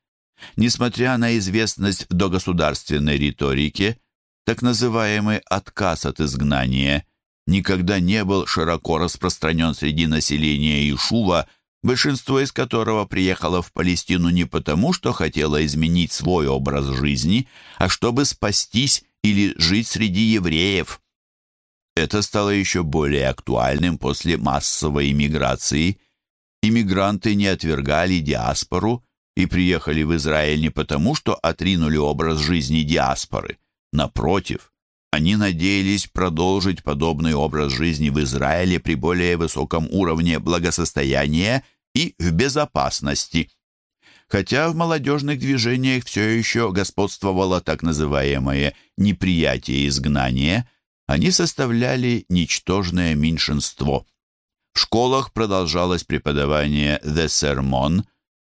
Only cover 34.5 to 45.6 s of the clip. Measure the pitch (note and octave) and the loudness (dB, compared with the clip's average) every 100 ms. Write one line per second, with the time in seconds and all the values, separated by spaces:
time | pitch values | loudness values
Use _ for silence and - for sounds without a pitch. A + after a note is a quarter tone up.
34.5 | - - _ _ _ _ D2+ D#2+ G#2 G#2 | -8 -10 _ _ _ _ 2 4 2 2
35.5 | E2 F#2 G2+ G2 G2+ - - F#2 D#2+ F#2 | 0 0 2 2 0 -2 -2 -2 0 0
36.5 | F#2+ F#2+ F2 - C#2+ D#2+ D2+ E2 D2 D2+ | 2 0 -2 -4 -2 0 0 0 0 0
37.5 | D2+ D2 B1+ E2 D2+ D2+ C#2+ C#2 C2 C#2 | 0 -2 0 0 0 0 0 0 0 0
38.5 | E2 F#2 F2 - D2 D2+ F2+ F2 E2+ E2 | 0 2 0 0 -2 0 0 0 0 -2
39.5 | - D2+ E2 D#2+ F#2 F2+ D#2+ E2+ D#2+ - | -2 -2 -2 -2 0 0 2 0 0 0
40.5 | F2 E2+ E2 D#2+ - C#2 C2+ C#2+ D#2 G2 | 0 0 -2 -2 -2 0 0 0 0 0
41.5 | C3 - _ _ - E3+ - - E2 C3+ | -2 -4 _ _ -2 -2 -2 0 2 2
42.5 | C#3 D3 - C2 - C#2 C#2+ - E2+ - | 0 -2 -2 -2 -2 -4 -4 -2 -4 -4
43.5 | _ _ _ _ _ _ - _ G3 F#3+ | _ _ _ _ _ _ -20 _ -2 0
44.5 | - D#3+ E3 E3 D#3+ C3+ D3 C#3+ C#3+ C3+ | 0 0 0 0 0 0 -2 -2 -4 -2
45.5 | C3+ | 0